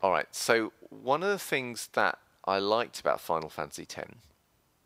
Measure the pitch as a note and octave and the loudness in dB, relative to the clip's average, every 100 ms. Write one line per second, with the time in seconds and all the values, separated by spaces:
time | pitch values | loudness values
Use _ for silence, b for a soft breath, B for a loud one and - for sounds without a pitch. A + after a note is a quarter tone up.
0 | F#2+ E2 - - - A#2 A2 - - G#2+ | 2 2 0 -2 2 4 2 -8 -20 -6
1 | A#2 D3 G3 F#3+ - C#3+ B2 A2+ - - | 0 0 0 -2 -2 -4 -4 -8 -4 2
2 | G2 - _ _ - G2 G2+ A2 F2+ - | 2 0 _ _ 0 2 2 0 -2 -2
3 | D2 - - E2 D#2 - C#2+ - D#2+ - | 0 0 0 -2 -2 -8 -8 -10 -12 -12
4 | - - - _ _ _ _ _ | -12 -16 -20 _ _ _ _ _